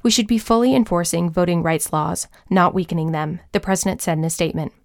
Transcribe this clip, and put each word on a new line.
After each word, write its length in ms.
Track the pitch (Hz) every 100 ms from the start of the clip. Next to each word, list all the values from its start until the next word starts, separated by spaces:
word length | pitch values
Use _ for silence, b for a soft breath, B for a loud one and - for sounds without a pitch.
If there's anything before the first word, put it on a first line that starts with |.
we 80 | 240
should 160 | 220 214
be 120 | 226
fully 360 | - 233 247 262
enforcing 540 | 220 175 175 170 175
voting 340 | 165 175 170
rights 300 | 165 160 -
laws, 340 | 156 156 170 - b -
not 240 | 185 175
weakening 400 | 190 170 165 160
them," 260 | 160 151 175 -
the 80 | 202
president 400 | - 190 190 -
said 160 | - 160
in 80 | 160
a 40 |
statement. 440 | - 165 147 151 _